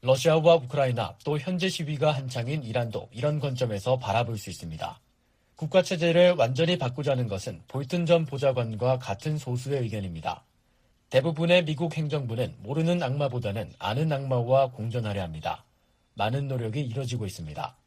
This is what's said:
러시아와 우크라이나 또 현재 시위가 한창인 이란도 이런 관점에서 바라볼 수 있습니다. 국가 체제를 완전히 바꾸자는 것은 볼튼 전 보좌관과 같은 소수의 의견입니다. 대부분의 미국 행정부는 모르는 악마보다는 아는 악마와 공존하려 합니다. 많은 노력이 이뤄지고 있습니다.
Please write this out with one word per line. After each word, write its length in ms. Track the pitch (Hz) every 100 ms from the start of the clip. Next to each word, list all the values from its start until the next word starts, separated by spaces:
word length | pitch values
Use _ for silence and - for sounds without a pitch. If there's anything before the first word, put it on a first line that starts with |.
러시아와 520 | 123 131 160 160 160
우크라이나 600 | 170 127 143 135 120 104 -
또 120 | - 147
현재 300 | 151 180 185
시위가 440 | 180 151 151 151
한창인 500 | 139 131 123 117 156
이란도 460 | 120 117 117 104 95
이런 280 | - 147 151
관점에서 580 | 139 127 123 101 98 127
바라볼 400 | 110 104 113 110
수 120 | -
있습니다. 500 | 87 85 78 - - _ _ _ _ _ _
국가 260 | 156 190
체제를 520 | 180 175 170 170 180 175
완전히 400 | 117 131 165 175
바꾸자는 480 | 127 127 147 131 120
것은 360 | 95 - 87 -
볼튼 400 | 135 139 175 170
전 180 | 170
보좌관과 760 | 160 139 139 127 113 110 123 127
같은 360 | - - 156 151
소수의 460 | 135 123 131 139
의견입니다. 600 | 113 104 95 82 78 80 _ _ _ _ _ _ _
대부분의 540 | 131 143 151 170 180
미국 320 | 160 147 165 156
행정부는 580 | 151 147 127 113 175 -
모르는 420 | - 151 160 175
악마보다는 680 | 143 143 143 127 120 101 104 -
아는 320 | 95 117 160
악마와 580 | 139 135 127 120 131 135
공존하려 500 | 127 110 120 107 101
합니다. 440 | 90 78 82 80 _ _ _ _ _
많은 320 | - 104 131 139
노력이 340 | 131 113 117
이뤄지고 440 | 139 123 131 120 104
있습니다. 500 | - 80 73 - _